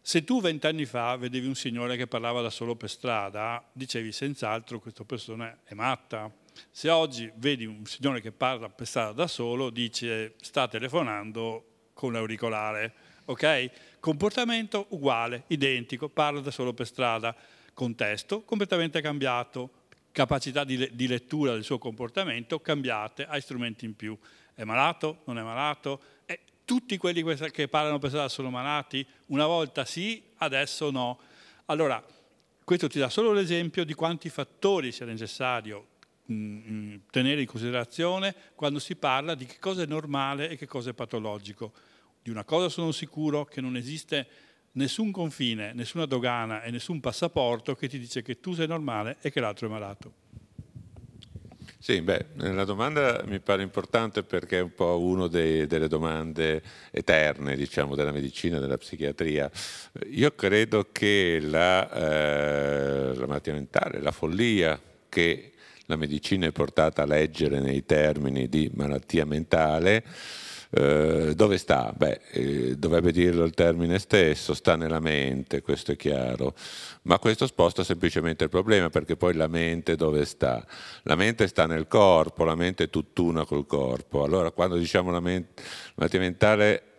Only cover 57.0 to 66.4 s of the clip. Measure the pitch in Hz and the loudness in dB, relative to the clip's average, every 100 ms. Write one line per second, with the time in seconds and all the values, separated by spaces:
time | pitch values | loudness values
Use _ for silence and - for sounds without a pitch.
57 | - 80 76 69 71 69 69 - 71 71 | 4 6 4 0 -4 -2 -2 -2 -2 0
58 | 73 71 69 - 87 82 69 65 - 76 | 0 0 -4 -4 -2 -2 -2 -4 -6 -6
59 | 73 69 82 73 71 - - - - - | -6 -2 -2 0 -2 -6 -12 -14 -16 -14
60 | 104 131 143 - 98 104 113 107 95 - | -8 2 2 2 4 4 6 2 0 0
61 | 104 101 90 82 76 78 90 92 - - | 4 4 4 2 2 4 6 4 2 0
62 | 80 78 76 73 73 73 71 71 69 69 | 2 2 2 2 2 0 0 0 0 0
63 | 67 64 65 71 - 73 67 - - - | 0 -2 -4 -4 -4 -6 0 0 0 -2
64 | 71 - 78 92 120 104 80 76 - _ | -2 -2 -2 2 4 4 4 0 -8 _
65 | _ - 85 - - _ - - - 80 | _ 2 2 2 -8 _ -20 -20 -4 -2
66 | 76 76 - 98 | -2 -4 0 0